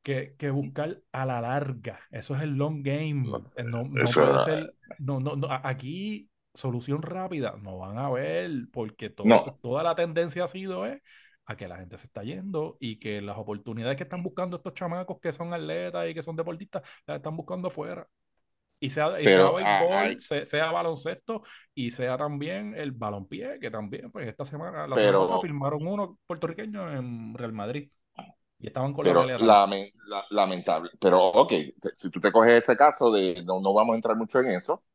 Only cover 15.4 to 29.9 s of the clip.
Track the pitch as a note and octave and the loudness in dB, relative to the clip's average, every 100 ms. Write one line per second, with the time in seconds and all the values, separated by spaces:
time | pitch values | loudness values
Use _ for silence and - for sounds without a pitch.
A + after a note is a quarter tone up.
15.4 | E3+ E3+ D#3 D#3+ F3+ E3+ E3+ E3 D3+ D#3+ | -8 -6 -6 -6 -6 -6 -6 -6 -8 -6
16.4 | E3 E3 G3 F3+ - - - D3 D#3 D#3+ | -6 -8 -10 -12 -12 -20 -12 -8 -8 -10
17.4 | - F3+ F3+ E3 D#3+ F3 - _ _ _ | -8 -6 -6 -8 -10 -10 -14 _ _ _
18.4 | _ _ _ _ C3+ C#3+ D#3 F#3+ C#3 F#2 | _ _ _ _ -6 0 0 4 6 8
19.4 | F#2+ F2 G2 G2+ - G2 G2 G2 - C#3+ | 8 6 4 4 4 4 0 -2 -4 -6
20.4 | D3 D3 D#3+ F3 E3+ D3 D3+ F3+ - A3 | -2 -2 0 0 -2 -4 -8 -10 -10 -10
21.4 | - - _ - A#2+ A#2+ B2+ B2+ D3 C#3+ | -10 -20 _ -8 -8 -4 -4 -2 -4 -4
22.4 | D3+ F#3+ G#3 G#3+ D3 A#2+ G#2+ G2+ F#2+ - | -6 -8 -10 -8 -10 -6 -6 -6 -10 -10
23.4 | B3 C#4 B2 A2 G#2 - A#3+ G#3+ A#2+ - | -10 -10 -8 -8 -8 -12 -14 -12 -12 -10
24.4 | C3+ D3 F3 D#3 D3 B2+ G#2 G2 F#3 F#3 | -12 -10 -10 -8 -2 4 6 6 4 2
25.4 | F#3 C#3+ C#3 D3+ E3 G#3 F#3+ - _ E3+ | -2 -2 -2 -2 -4 -4 -6 -10 _ -6
26.4 | D#3+ E3 A3 G#3 F3 C#3 B2 A#2 A2 A#2 | -6 -6 -10 -10 -8 -8 -8 -10 -12 -10
27.4 | A#2 A2 G#2 C#3+ C#3+ _ _ - - _ | -8 -6 -6 -8 -10 _ _ -20 -20 _
28.4 | _ _ - B2+ C#3 C#3+ C#3+ F2 C3 B2+ | _ _ -10 -4 -4 0 4 4 4 4
29.4 | A2+ G#2 G2 G2 G2+ | 8 8 8 0 -6